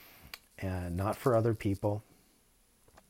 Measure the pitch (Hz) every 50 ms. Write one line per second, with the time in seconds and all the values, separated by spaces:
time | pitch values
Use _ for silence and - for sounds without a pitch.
0 | - - - - - - - - _ _ _ - 98 95 92 90 87 87 85 92
1 | 98 110 - - - 139 117 113 110 117 110 - - 101 98 - - 104 104 107
2 | - - - _ _ _ _ _ _ _ _ _ _ _ _ _ _ _ - -
3 | -